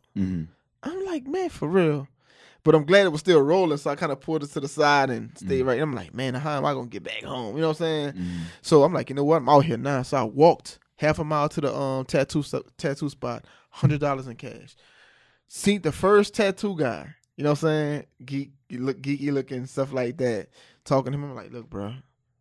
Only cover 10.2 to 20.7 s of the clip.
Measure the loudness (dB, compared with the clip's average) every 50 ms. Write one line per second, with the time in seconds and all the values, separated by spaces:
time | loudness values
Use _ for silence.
10.2 | -2 0 4 6 6 6 6 4 -2 -16 -20 -20 _ _ _ -2 0 0 0 0
11.2 | -2 -2 0 0 0 -2 -2 -2 -4 -2 -2 -2 -4 -2 -2 -4 -4 0 0 0
12.2 | 0 0 0 -2 -2 -2 -6 -8 -8 _ _ -8 -6 -6 -4 -4 -6 -8 -8 -8
13.2 | -10 -10 -10 -10 -12 _ _ _ _ _ -4 2 2 2 2 2 -2 -2 -4 -4
14.2 | -8 -12 -14 -16 -16 -16 -16 -16 -20 -20 _ _ _ _ _ _ _ _ _ _
15.2 | _ _ _ _ _ _ -8 -2 0 0 2 2 0 -4 -2 0 2 4 6 6
16.2 | 4 4 2 0 0 0 0 -2 -4 -4 -2 -2 -2 -2 -4 -6 -10 -14 -20 _
17.2 | _ _ _ -4 -2 0 0 0 0 0 0 0 0 -2 -4 -6 -10 _ _ -20
18.2 | -12 -8 -6 -6 -6 -8 _ _ _ -14 -10 -6 -4 -4 -4 -4 -4 -4 -4 -2
19.2 | -2 -2 -2 -2 -2 -4 -6 -10 -10 -6 -4 -4 -4 -4 -2 -4 -4 -4 -2 -2
20.2 | -2 -2 -2 -2 -6 -10 _ _ -20 _